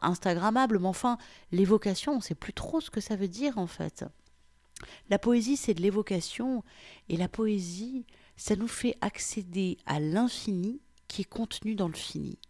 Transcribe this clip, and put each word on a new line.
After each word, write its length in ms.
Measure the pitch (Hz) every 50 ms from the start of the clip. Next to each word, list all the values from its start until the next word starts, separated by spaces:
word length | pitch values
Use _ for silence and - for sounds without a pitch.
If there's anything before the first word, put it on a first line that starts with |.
instagrammable, 760 | - 165 180 - - 190 175 170 175 214 220 254 262 226 226 190
mais 100 | 175 190
enfin, 280 | 180 - - 247 240 233 - - - - - -
l'évocation, 640 | - 180 196 185 220 208 - 208 185 - - 285 294
on 40 | 247
sait 140 | - - -
plus 180 | - - -
trop 300 | - - - - - 320
ce 80 | - -
que 100 | - 214
ça 160 | 196 - 220
veut 120 | 190 196 185
dire 280 | 170 220 277 294 247
en 100 | 220 180
fait. 380 | 170 - - 160 156 - - 147 147 - _ _ _ _ _ _ - _ _ _ _ - - - - - - - -
La 100 | 196 202
poésie, 380 | - 226 240 240 214 247 285
c'est 180 | 269 - - 202
de 60 | 165
l'évocation, 840 | 175 202 196 214 208 - 196 175 - - - - 233 262 262 240 - - - - - - - - - -
et 80 | 175
la 120 | 165 180 180
poésie, 760 | - - 220 214 208 196 180 170 175 185 220 247 262 262 240 - - - - - _
ça 200 | - - - 214
nous 120 | 196 220 233
fait 280 | - - - 240 - -
accéder 760 | - 202 - - - - - 220 190 180 170 190 190 185 - - -
à 140 | - 143 151
l'infini 840 | 151 156 165 208 247 247 - - - 220 196 180 175 208 247 285 - _ _ _ _
qui 160 | - - -
est 20 | 196
contenu 520 | - - - 226 - - - - 214 220
dans 100 | 202 190
le 80 | 170 160
fini. 440 | - - - - 156 147 - - - -